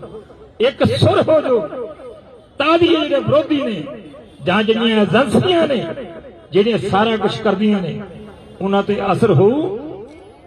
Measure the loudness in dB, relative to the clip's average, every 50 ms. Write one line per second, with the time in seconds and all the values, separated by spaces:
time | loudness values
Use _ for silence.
0 | -14 -16 -18 -18 -20 -20 -20 -20 -20 -14 -6 -2 -2 -2 0 0 0 0 0 2
1 | 2 2 2 2 2 2 2 2 2 2 0 -2 -2 -4 -8 -10 -12 -12 -14 -16
2 | -18 -20 -20 -20 -20 -20 -20 -20 -20 -12 _ -4 0 2 4 4 4 4 2 2
3 | 0 0 -2 -2 0 2 2 2 2 2 0 -2 -2 -4 -6 -6 -8 -12 -14 -16
4 | -18 -20 -20 -20 -20 -20 -20 -8 -4 -2 0 0 2 2 0 2 2 2 2 2
5 | 2 2 4 2 2 4 2 2 2 2 2 2 2 2 0 -2 -4 -6 -8 -10
6 | -12 -14 -14 -16 -18 -20 -20 -20 -10 -2 0 2 2 2 0 -2 -2 0 0 2
7 | 2 2 0 0 -2 -2 -2 -2 -2 -2 0 0 2 0 0 0 -2 -4 -8 -10
8 | -12 -14 -16 -18 -18 -18 -20 -20 -20 -20 -12 -8 -4 -2 0 0 0 0 -2 -2
9 | -2 -2 0 2 2 4 4 6 4 4 4 2 -2 -4 -6 -8 -10 -12 -14 -14
10 | -16 -18 -18 -20 -20 -20 -20 -20 -20